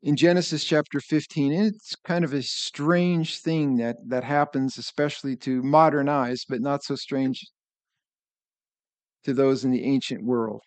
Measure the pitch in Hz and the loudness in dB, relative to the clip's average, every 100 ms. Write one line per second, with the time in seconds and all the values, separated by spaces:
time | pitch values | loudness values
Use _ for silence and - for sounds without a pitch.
0 | - 143 165 175 165 156 - 156 147 143 | 0 4 4 4 0 -4 0 0 0 -6
1 | - 156 - - 139 156 214 208 - - | -2 -2 -2 -2 0 2 0 -2 -12 -16
2 | - 175 165 139 127 - - - 147 175 | -4 0 0 -2 -6 -6 -8 -4 2 4
3 | 175 170 160 - - 160 147 123 117 117 | 4 2 -2 -4 -2 0 2 0 -2 -6
4 | 107 127 123 147 147 139 131 123 117 - | -4 -4 0 0 0 0 -4 -4 -12 -2
5 | 147 - 143 123 - 127 131 151 160 147 | -2 -2 -8 -6 -4 -2 4 6 6 4
6 | 143 147 123 127 - 131 131 143 - 139 | 2 0 0 -4 -6 -4 -2 -4 -4 -8
7 | - 139 135 135 - _ _ _ _ _ | -4 -2 -2 -2 -10 _ _ _ _ _
8 | _ _ _ _ _ _ _ _ _ _ | _ _ _ _ _ _ _ _ _ _
9 | _ _ - 131 135 135 131 127 - 139 | _ _ -4 2 2 2 0 0 2 0
10 | - 127 117 123 113 104 | 0 -8 -2 -2 -2 -8